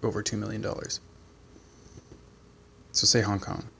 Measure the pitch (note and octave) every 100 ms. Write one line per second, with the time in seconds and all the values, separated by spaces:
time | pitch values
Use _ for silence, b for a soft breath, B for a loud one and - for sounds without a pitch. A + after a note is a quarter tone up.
0 | F2+ G#2 G2+ G#2+ G#2+ A2 - - - -
1 | - - - - - - - - - -
2 | - - - - - - - - - -
3 | - A#2 G#2 G2+ F#2+ - A2+ -